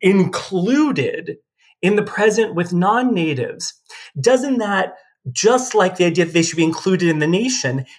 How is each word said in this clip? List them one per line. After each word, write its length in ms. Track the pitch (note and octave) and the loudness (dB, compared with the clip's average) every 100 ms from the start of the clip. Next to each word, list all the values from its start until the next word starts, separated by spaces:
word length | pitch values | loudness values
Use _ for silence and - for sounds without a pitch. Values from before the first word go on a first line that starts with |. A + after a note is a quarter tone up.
included 1400 | F#3+ G3 F3+ - - F#3 F#3 C#4 D4+ E3+ A2+ - - - _ _ _ _ | 2 4 2 -2 -4 -2 0 2 2 0 -2 -4 -8 -12 _ _ _ _
in 120 | F3 G#3 | 0 0
the 80 | |
present 520 | G3+ - G#3+ G#3 G#3 E3+ | 0 0 2 2 0 -2
with 180 | F3 | -2
non-natives, 1000 | F3 F#3 A3+ B3+ G3+ D#3+ C3 - - - - _ - - D3 | 0 2 2 2 0 0 -2 -6 -8 -12 -14 _ -20 -14 -4
doesn't 380 | C3+ B3+ C#4 B3 | 2 2 2 -2
that, 380 | G3+ F#3+ F#3 - _ _ C3+ | -2 -2 -4 -8 _ _ -12
just 440 | B2 G#3 B3+ B3 G#3+ | 0 2 2 2 0
like 220 | F3+ F#3 | 0 2
the 80 | F3 | 0
idea 200 | E3 E3 | 2 0
that 80 | |
they 80 | E3+ | 0
should 160 | E3 D#3+ | 0 0
be 60 | |
included 440 | E3 D#3+ F#3+ F#3 F3 | 0 0 -2 0 0
in 120 | D#3 | 0
the 80 | D3+ | 0
nation, 580 | F3+ B3+ B3+ C3 C3+ C3+ | 0 0 -2 -4 -4 -6